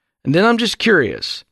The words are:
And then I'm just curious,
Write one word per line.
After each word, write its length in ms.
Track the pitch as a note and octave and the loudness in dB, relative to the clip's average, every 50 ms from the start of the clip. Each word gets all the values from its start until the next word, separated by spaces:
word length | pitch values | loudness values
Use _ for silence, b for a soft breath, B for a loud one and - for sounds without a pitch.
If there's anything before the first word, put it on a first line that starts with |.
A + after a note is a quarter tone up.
| _ _ _ _ | _ _ _ _
And 120 | - C3 C#3 | -4 -2 0
then 100 | E3+ G3+ | 2 2
I'm 140 | A#3 A#3+ A3 | 2 2 0
just 180 | A#3+ A3 - | -2 -4 -4
curious, 680 | - - A3+ G#3+ E3 B2 G2 C2 A#1 - - - - - _ | -2 0 2 2 2 2 0 -4 -6 -10 -10 -12 -12 -16 _